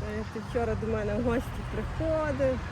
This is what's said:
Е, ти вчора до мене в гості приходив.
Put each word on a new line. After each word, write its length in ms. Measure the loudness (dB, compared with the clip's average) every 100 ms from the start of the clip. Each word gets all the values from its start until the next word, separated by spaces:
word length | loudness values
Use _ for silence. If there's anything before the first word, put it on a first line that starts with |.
Е, 200 | -4 -4 -4
ти 60 | -6 -4
вчора 260 | 0 2 0
до 60 | 0
мене 280 | 0 0 2
в 80 |
гості 380 | 2 2 0 -6 -4
приходив. 840 | -4 -4 0 2 2 2 2 2 2 -2